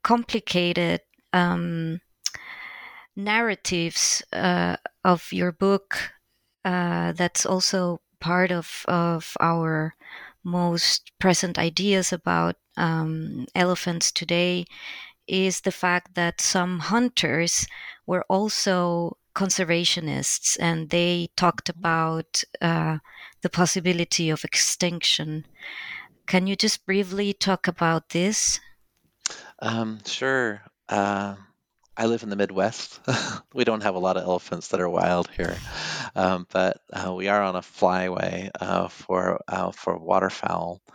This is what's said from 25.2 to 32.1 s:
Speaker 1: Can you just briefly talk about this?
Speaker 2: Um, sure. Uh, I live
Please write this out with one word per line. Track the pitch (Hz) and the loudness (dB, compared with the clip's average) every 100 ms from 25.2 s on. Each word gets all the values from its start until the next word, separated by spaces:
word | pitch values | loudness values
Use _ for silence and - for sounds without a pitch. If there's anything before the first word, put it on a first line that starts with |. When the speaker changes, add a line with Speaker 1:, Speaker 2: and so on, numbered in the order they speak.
| 156 156 - - - - - - - _ - | -2 -6 -8 -18 -16 -14 -12 -14 -16 _ 2
Speaker 1:
Can | 185 190 | 2 2
you | 196 | 0
just | 214 - - | 0 0 0
briefly | 190 185 196 202 | 0 0 -2 -2
talk | 196 190 185 180 | 0 0 0 0
about | 170 165 165 - | 0 2 2 0
this? | 170 190 214 - - - - _ _ _ _ - - - - | 0 0 2 0 -2 -6 -20 _ _ _ _ -8 -8 -18 -8
Speaker 2:
Um, | 113 113 110 110 - | -2 -2 -2 -6 -8
sure. | - 135 135 117 104 - _ - | -2 0 2 0 -4 -12 _ -2
Uh, | 104 101 101 101 98 - _ _ _ _ - | 2 4 2 0 -6 -16 _ _ _ _ -2
I | |
live | 113 | 0